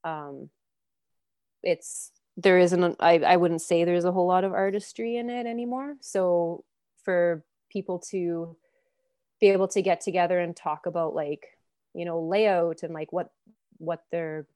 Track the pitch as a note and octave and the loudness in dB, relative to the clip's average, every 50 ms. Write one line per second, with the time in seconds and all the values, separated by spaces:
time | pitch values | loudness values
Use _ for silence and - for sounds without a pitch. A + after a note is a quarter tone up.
0 | - E3 D#3+ D3+ D3 C#3+ C#3 C3+ C3+ D3 _ _ _ _ _ _ _ _ _ _ | -8 -8 -8 -8 -10 -12 -14 -14 -16 -18 _ _ _ _ _ _ _ _ _ _
1 | _ _ _ _ _ _ _ _ _ _ _ _ - F3+ E3 - - - - - | _ _ _ _ _ _ _ _ _ _ _ _ -2 -2 -2 -2 -4 -16 -14 -14
2 | - - _ _ _ _ _ F#3 - G3 F#3 F3+ F3+ F3 F3+ F3 F3+ E3+ - - | -16 -16 _ _ _ _ _ 2 4 6 8 8 6 6 4 2 2 0 0 2
3 | - E3+ E3+ E3 - - F3+ F3 F3 E3+ E3+ D#3+ - - F3 E3+ E3+ F3 F3 F3 | 4 4 6 6 6 6 6 6 4 2 0 -2 -2 0 2 2 2 2 2 2
4 | E3+ F3+ F3+ F#3 F3 F3+ F#3 F#3 F#3+ F#3+ F#3 - G3 G3 G3 G#3 G3+ - - - | 0 0 2 2 2 2 2 2 2 0 -2 0 -2 0 -2 -4 -8 -10 -10 -8
5 | A3+ A#3 A#3 A#3+ A#3+ A#3+ A#3+ B3 A#3 A#3 A#3 A#3 A#3+ A#3+ B3 C4 C#4 C#4+ D4 C4+ | -6 -6 -6 -6 -6 -6 -6 -6 -6 -6 -6 -6 -6 -6 -8 -8 -8 -10 -14 -14
6 | - - - G3 F#3 F3+ F3 F3 E3+ E3+ E3+ - - _ _ _ _ _ _ _ | -18 -6 -2 0 0 2 2 2 0 -2 -4 -8 -14 _ _ _ _ _ _ _
7 | _ - F#3 F3 F3 E3+ E3+ D#3 _ _ _ _ _ _ _ G3+ F#3+ - F3+ F3 | _ -2 0 2 2 2 0 -4 _ _ _ _ _ _ _ -8 -6 -6 -8 -8
8 | - - - F#3 F3 F3 E3+ E3 E3+ E3 E3 _ _ _ _ _ _ _ _ _ | -8 -8 -6 -4 -4 -4 -4 -6 -8 -10 -14 _ _ _ _ _ _ _ _ _
9 | _ _ _ _ _ _ _ _ G#3+ G3 G3 F#3 G3 F#3+ - G3+ F#3 F#3+ F3 - | _ _ _ _ _ _ _ _ 4 6 6 4 0 0 0 -2 2 0 0 0
10 | - G3+ F3 F3+ F3 F3 F3+ F3+ F3 E3+ E3 - - D#3+ D3+ D3+ - F3+ E3 E3+ | -2 -2 0 0 2 2 2 0 -2 -4 -8 -8 -6 -6 -6 -6 -8 -6 -4 -2
11 | E3 D#3+ - D#3+ D3+ D3 D3+ - - - _ _ _ _ _ _ _ _ _ E3+ | -4 -2 -4 -4 -4 -4 -6 -10 -10 -20 _ _ _ _ _ _ _ _ _ -10
12 | F3 F3 E3 E3 D#3+ D#3+ F#3 G#3 A3 G#3 F#3+ F3 E3+ E3+ D#3+ D#3+ - D#3+ E3 D#3 | -8 -6 -4 -4 -4 -2 0 2 2 2 2 2 0 0 -2 -6 -10 -10 -10 -10
13 | D#3 - - G#3+ - - _ _ _ _ _ _ _ _ _ _ D#3+ E3 E3+ D#3+ | -10 -6 -6 -6 -6 -6 _ _ _ _ _ _ _ _ _ _ -8 -8 -8 -8
14 | _ _ - E3+ E3 D#3+ D#3 D#3 D3 _ _ | _ _ -6 -6 -6 -6 -8 -10 -12 _ _